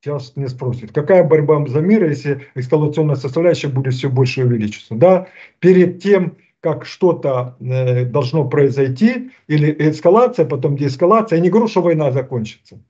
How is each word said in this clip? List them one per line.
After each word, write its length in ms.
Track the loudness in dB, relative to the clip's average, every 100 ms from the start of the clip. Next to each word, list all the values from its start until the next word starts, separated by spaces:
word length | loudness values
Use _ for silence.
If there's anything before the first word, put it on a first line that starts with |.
Сейчас 340 | -8 -10 -10 -8
мне 120 | -8
спросят, 440 | -6 -6 -6 -6
какая 320 | -6 2 4
борьба 420 | 6 2 4 0 0
за 140 | -2
мир, 240 | 2 2
если 380 | 2 -2 -4 -6 -6
эскалационная 640 | -10 -2 0 0 0 -2 -2
составляющая 520 | -4 0 0 0 -2
будет 260 | -4 -4
все 160 | -4 -2
больше 340 | 0 0 0
увеличиваться? 500 | 0 0 -2 -8 -12
Да, 340 | 2 4 4 0 -20 -20 _
перед 420 | 4 4 4 0
тем, 340 | 0 2 0 -8 _ _
как 240 | -6 -6
что-то, 720 | -10 -2 0 0 -2 -2 -4 -10
э, 440 | -6 -4 0 -2
должно 420 | -2 -2 -2 -2 -2
произойти, 840 | 0 0 2 -2 2 0 0 -10 _ _
или 280 | 0 0 0
эскалация, 680 | -2 2 4 4 4 0
потом 320 | -2 -2 -4 -2
деэскалация, 600 | -4 0 2 2 2 0
я 40 |
не 60 | 2
говорю, 200 | 0 0
что 120 | 0
война 300 | 0 0 0
закончится 680 | -2 -4 -6 -8 -12 _ -20 _